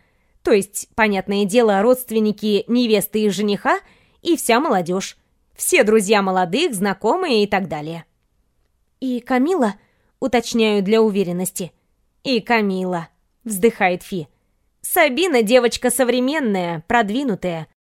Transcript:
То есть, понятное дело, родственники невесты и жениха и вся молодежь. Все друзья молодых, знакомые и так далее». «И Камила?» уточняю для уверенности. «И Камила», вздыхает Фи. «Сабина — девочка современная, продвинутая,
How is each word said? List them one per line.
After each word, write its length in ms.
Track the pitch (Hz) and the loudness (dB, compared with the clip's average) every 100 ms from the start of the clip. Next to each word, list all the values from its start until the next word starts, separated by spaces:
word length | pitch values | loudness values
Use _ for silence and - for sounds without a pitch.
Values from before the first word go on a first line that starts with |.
| _ _ _ _ | _ _ _ _
То 80 | - | 0
есть, 380 | 214 190 - - - | 0 0 -8 -8 -2
понятное 500 | 214 196 185 202 202 | 0 0 -2 -2 0
дело, 360 | 233 226 196 | 2 4 4
родственники 840 | 220 254 - 220 214 208 214 202 - | 4 2 0 -2 0 0 0 0 0
невесты 560 | 240 240 208 - 214 | 0 2 0 0 -2
и 60 | 214 | 0
жениха 500 | 180 208 202 254 381 - _ _ _ | 0 -2 -2 0 -2 -4 _ _ _
и 140 | - 320 | -4 -2
вся 240 | - 233 | 0 0
молодежь. 580 | 311 202 160 185 - - _ _ _ - | 2 0 0 -4 -6 -12 _ _ _ -10
Все 280 | - - 214 | 0 2 4
друзья 360 | 220 190 208 | 2 4 2
молодых, 540 | 190 185 180 220 349 202 | 2 0 0 0 -2 -2
знакомые 680 | 196 185 214 339 359 220 | -4 -2 -2 -2 0 0
и 40 | 208 | 0
так 220 | 202 185 | -2 -4
далее». 360 | 151 151 165 - _ _ _ _ _ _ _ _ _ | -6 -10 -12 -16 _ _ _ _ _ _ _ _ _
«И 220 | 262 247 | -6 -4
Камила?» 540 | 233 254 285 370 220 202 _ _ _ _ | -2 0 2 2 0 -2 _ _ _ _
уточняю 640 | 269 247 233 233 220 208 | -2 -2 0 0 2 2
для 180 | 190 220 | 2 2
уверенности. 680 | 220 196 175 175 185 - 170 _ _ _ _ _ | 2 2 -2 -4 -6 -8 -12 _ _ _ _ _
«И 180 | - 233 | -4 -2
Камила», 680 | - 233 208 185 185 180 165 _ _ _ 226 | 0 0 0 -2 -4 -6 -8 _ _ _ -10
вздыхает 580 | 196 226 - 190 180 | 0 0 2 0 -2
Фи. 240 | - 190 147 _ _ _ _ _ | -6 -10 -10 _ _ _ _ _
«Сабина — 600 | - 370 302 254 370 254 | -4 2 2 2 0 2
девочка 460 | 208 254 240 - 247 | 4 4 2 0 -2
современная, 920 | 240 247 247 254 311 247 190 175 165 - | 0 0 0 0 -2 -2 -2 -4 -6 -2
продвинутая, 800 | 233 208 233 285 185 180 165 156 _ _ | 0 0 -2 -4 -4 -4 -8 -10 _ _